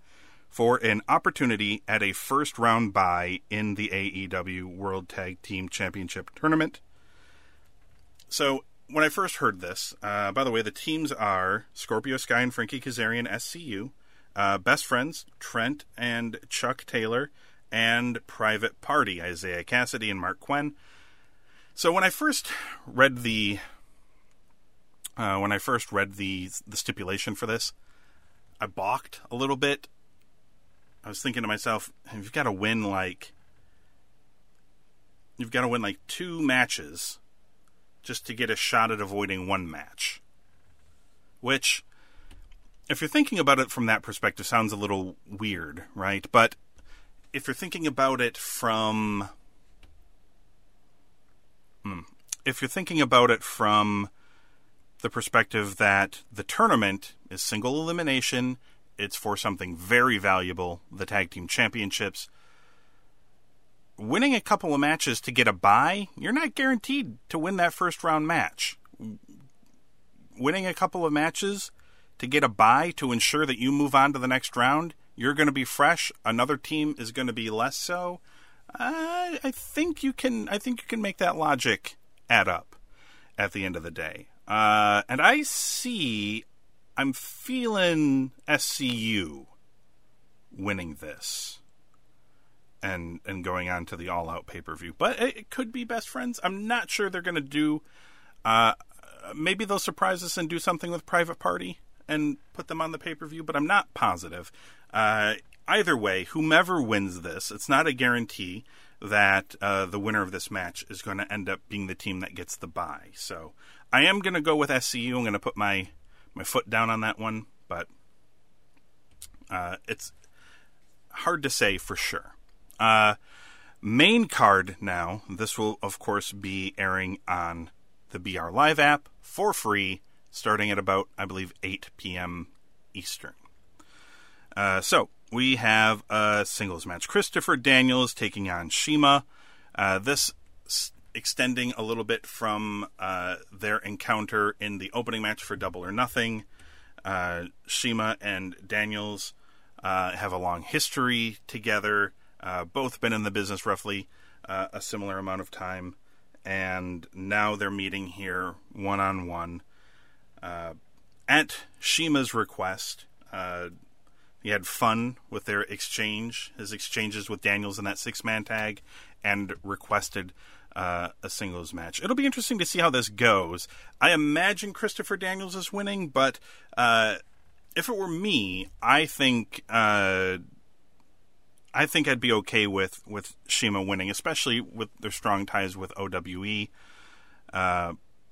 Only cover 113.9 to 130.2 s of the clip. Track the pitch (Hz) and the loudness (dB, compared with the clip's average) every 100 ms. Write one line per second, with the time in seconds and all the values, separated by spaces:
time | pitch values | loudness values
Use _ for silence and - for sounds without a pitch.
113.9 | 127 165 202 185 180 156 151 143 131 - | 4 6 4 0 0 2 2 4 2 0
114.9 | 123 120 123 113 101 - 104 101 98 92 | -4 -2 -2 0 -2 -2 -2 0 0 -4
115.9 | - - - - - 98 127 - 110 113 | -12 -20 -20 -16 -12 -4 -2 0 2 2
116.9 | 110 110 - 110 110 110 - - 87 82 | 0 -2 -2 -6 -6 -10 -16 -10 -8 -10
117.9 | - - - - - - - - - - | -14 -20 -20 -20 -20 -20 -20 -20 -20 -20
118.9 | - - - - - - 92 87 92 - | -20 -20 -20 -18 -18 -10 -8 -6 -8 -8
119.9 | 110 - - - - - - - - - | -10 -12 -18 -20 -20 -20 -20 -20 -20 -20
120.9 | - - - - 170 135 - 107 95 - | -20 -16 -4 -2 0 0 2 2 2 -4
121.9 | 101 - 98 - - - - - - 110 | -6 -4 -4 -10 -18 -20 -20 -12 2 6
122.9 | 110 107 104 - - - - - - 104 | 8 6 2 -6 -20 -20 -20 -20 -10 0
123.9 | 120 180 233 202 - 110 95 95 92 101 | 4 6 6 2 6 8 8 4 -4 -4
124.9 | 87 85 85 - 92 110 - 107 101 101 | -4 -4 -6 -8 -6 -4 -2 -2 -2 -6
125.9 | - - 101 - 101 98 95 95 - 95 | -6 -2 -2 -4 -8 -6 -6 -6 -2 0
126.9 | 95 92 95 - 90 85 85 80 - - | 0 -2 -6 -4 -2 -4 -6 -12 -18 -20
127.9 | - - 92 92 90 85 104 151 151 147 | -20 -16 -10 -6 -6 -2 2 4 6 4
128.9 | 147 - - - - 208 - 107 101 95 | 4 -2 -20 -12 -2 -2 0 0 0 0
129.9 | 92 - - | -6 -12 -20